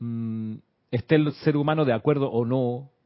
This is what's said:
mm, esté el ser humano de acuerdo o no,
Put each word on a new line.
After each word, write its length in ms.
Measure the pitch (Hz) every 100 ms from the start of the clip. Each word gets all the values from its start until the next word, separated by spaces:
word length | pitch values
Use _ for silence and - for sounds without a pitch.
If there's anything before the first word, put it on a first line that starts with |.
mm, 540 | 117 117 113 110 110 110 _ _ _
esté 240 | 120 -
el 180 | 156 151
ser 220 | - 160 147
humano 280 | 147 156
de 80 | 139
acuerdo 400 | 110 151 143 135
o 120 | 113
no, 460 | 117 131 123 123 139 _